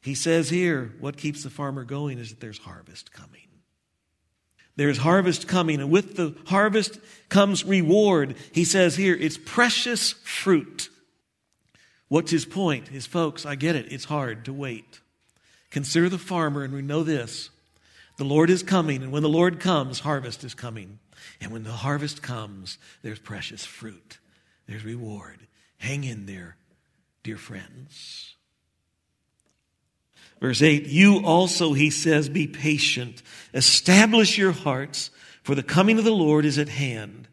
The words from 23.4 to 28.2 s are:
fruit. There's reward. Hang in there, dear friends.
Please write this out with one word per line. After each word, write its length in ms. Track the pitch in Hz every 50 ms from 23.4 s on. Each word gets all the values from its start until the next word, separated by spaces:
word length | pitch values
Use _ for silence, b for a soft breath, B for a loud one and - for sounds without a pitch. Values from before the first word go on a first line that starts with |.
| - - - 104 -
fruit. 540 | - - - 117 110 101 85 _ _ - _ _ _ _ _ _ _ _ _ _ -
There's 180 | 107 107 107
reward. 640 | 110 117 120 117 110 104 101 95 - - _ _ _ _ _ _ _ _ _
Hang 280 | - 117 139 143 143
in 200 | 131 117 107 101
there, 300 | 98 98 92 87 85 82 _ _ _ _ _ _ _ _ _ _ _ _ _ _
dear 140 | 104 107 104
friends. 1000 | - - 110 95 95 - - 123 131 143 - - - - - -